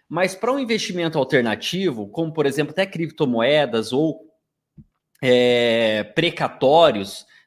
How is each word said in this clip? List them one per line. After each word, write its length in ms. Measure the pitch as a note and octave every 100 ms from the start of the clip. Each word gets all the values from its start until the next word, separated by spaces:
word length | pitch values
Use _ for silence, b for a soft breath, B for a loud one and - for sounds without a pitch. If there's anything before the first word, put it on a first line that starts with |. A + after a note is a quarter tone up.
| _
Mas 280 | D#3 - -
pra 180 | A#3
um 60 | C#4
investimento 580 | A#3 A3 - F3+ E3 D#3
alternativo, 920 | C3 C#3 A#2 G#2+ - F3+ F#3 A2+ G2+
como, 220 | D#3 E3
por 140 | D#3 C#3
exemplo, 240 | D3+ D3
até 140 | - G3
criptomoedas 1080 | E3+ D#3+ - C#3+ A2+ B2 D3+ C3+ A2+ G#2+
ou, 400 | B2+ D#3+ - - _ _ _ _ - - _ _ _
é, 840 | C3 B2 B2 A#2+ A#2+ A2+ A2 G#2+
precatórios, 1200 | G2+ - E3 E3+ C3+ - C3 D#3+ D#3+ G#2+ G2 - - b